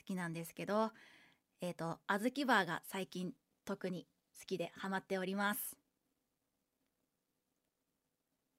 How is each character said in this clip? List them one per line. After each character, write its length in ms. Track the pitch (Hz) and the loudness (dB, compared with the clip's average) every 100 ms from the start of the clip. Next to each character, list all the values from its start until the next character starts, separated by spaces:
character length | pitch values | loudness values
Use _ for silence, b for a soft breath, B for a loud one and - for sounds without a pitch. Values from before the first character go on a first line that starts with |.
き 100 | - | -4
な 120 | 185 170 | -2 -2
ん 60 | |
で 100 | 165 | -4
す 120 | 165 | -6
け 100 | - | -6
ど、 260 | 170 208 220 - B B B B _ - | 2 4 2 0 B B B B _ -6
え 100 | 175 | -6
ー 40 | |
と、 240 | 165 165 160 - | -2 -4 -4 0
小 240 | 202 240 | 2 2
豆 140 | 254 269 | 2 4
バ 160 | 220 | 6
ー 40 | 175 | 6
が 160 | 165 - | 0 -2
最 200 | 196 185 | -4 -4
近 260 | 180 180 - _ _ - | -4 -6 -6 _ _ -6
特 240 | 196 185 | -4 -4
に 160 | 180 - _ _ - | -4 -8 _ _ -16
好 60 | - | -4
き 100 | 185 | -4
で 160 | 170 | -4
ハ 140 | - 190 | -6 -4
マ 100 | 190 | -2
っ 60 | |
て 140 | - 190 | 0 0
お 60 | |
り 100 | 185 | 0
ま 200 | 196 202 | 0 0
す。 220 | 208 - - _ _ _ _ _ _ _ _ _ _ _ _ _ _ _ _ _ _ _ _ _ _ _ _ _ _ _ | 0 -4 -10 _ _ _ _ _ _ _ _ _ _ _ _ _ _ _ _ _ _ _ _ _ _ _ _ _ _ _